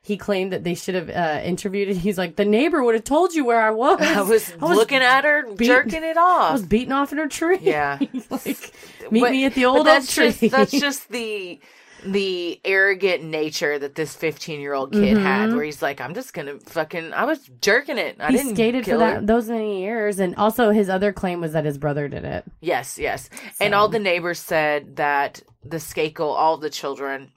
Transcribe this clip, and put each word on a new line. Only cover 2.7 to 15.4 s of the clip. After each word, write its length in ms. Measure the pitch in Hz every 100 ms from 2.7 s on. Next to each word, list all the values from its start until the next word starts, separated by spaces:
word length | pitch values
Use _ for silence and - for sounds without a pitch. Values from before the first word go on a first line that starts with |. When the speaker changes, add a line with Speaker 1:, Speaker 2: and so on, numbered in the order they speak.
| 320
Speaker 1:
would 120 | 240
have 80 | 226
told 300 | 214 294 359
you 120 | 330
where 160 | 240 233
I 80 | 220
was. 280 | 220 277 370
Speaker 2:
<laughs> 20 |
I 200 | 302 -
was 300 | 190 220 - 170
Speaker 1:
I 60 |
was 100 | 311 349
Speaker 2:
looking 220 | - 269
at 220 | 254 262
her, 300 | 294 294 254
Speaker 1:
beat-, 120 | 196 233
Speaker 2:
jerking 360 | 247 254 320
it 140 | 320 330
off." 320 | 359 339 180
Speaker 1:
I 40 |
was 120 | 254
beating 260 | 175 214 254
off 180 | 269 285
in 80 | 294
her 80 | 311
tree. 320 | - 330 370
Speaker 2:
Yeah. 380 | 392 151 143 139
Speaker 1:
<laughs> 260 | 285 254 -
Like, 440 | 277 - - - - - - -
"Meet 100 | 220
Speaker 2:
But, 100 | 247
Speaker 1:
me 140 | 262
at 80 | 269
the 100 | 262
Speaker 2:
but 60 | 254
Speaker 1:
old 180 | 285 311
Speaker 2:
that's 200 | 285 262 -
Speaker 1:
oak 160 | 240
tree." 160 | 214 226
Speaker 2:
just, 20 |
that's 200 | 262 196
just 380 | 285 285 277 -
the, 500 | 240 220 208 180 170 _ _ _ -
the 540 | 196 202 196 180 175 -
arrogant 600 | 185 196 196 185 190 165
nature 560 | 160 156 156 151 160 147
that 160 | 139
this 180 | 143 151
fifteen-year-old 760 | - 160 151 - 147 143 139 135
kid 240 | 208 202 214
had, 300 | 190 135